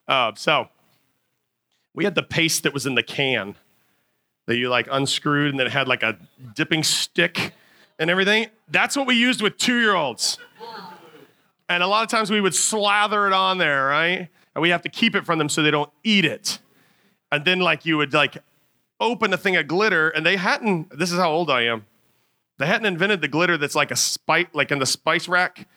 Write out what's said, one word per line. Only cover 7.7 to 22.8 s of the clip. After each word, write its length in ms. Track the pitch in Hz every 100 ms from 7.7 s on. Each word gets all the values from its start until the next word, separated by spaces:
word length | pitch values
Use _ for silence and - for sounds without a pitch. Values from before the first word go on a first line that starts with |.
| _ _ -
and 100 | 160
everything. 380 | 185 190 214 214 _ _
That's 280 | 170 208 285
what 80 | 269
we 100 | 247
used 260 | 247 214
with 160 | 208 -
two-year-olds. 840 | - 240 226 190 143 110 - - - - - - - - - - - _ _ _ -
And 160 | 175
a 40 | 180
lot 160 | 208
of 60 | 220
times 220 | 233 214
we 100 | 214
would 140 | 190 -
slather 720 | - 220 202 202 208 208 202
it 60 |
on 260 | 190 190 185
there, 260 | 160 139 135
right? 440 | 147 165 185 180 _ _ -
And 60 |
we 80 | 165
have 120 | 175
to 80 | 170
keep 260 | - 233 196
it 100 | 160
from 120 | 160
them 120 | 151
so 120 | -
they 100 | 151
don't 200 | 147 147 _
eat 220 | 220 208 160
it. 340 | 107 - - - _ _ _ _ _ _
And 140 | 147 147
then, 140 | 185
like, 260 | 180 156 170
you 120 | 156
would, 160 | 143
like, 240 | 151 143 - - _ _ _ _ _
open 320 | 220 240 220
a 40 | 185
thing 180 | 196 180
of 120 | 147
glitter, 420 | 170 220 180 156
and 160 | 156 160
they 100 | 196
hadn't, 640 | 190 294 233 175 156 139
this 140 | 180
is 60 | 175
how 140 | 180
old 180 | 156 170
I 120 | 127
am, 240 | 117 113 110 _ _ _ _ _ _ -
they 80 | 139
hadn't 200 | 226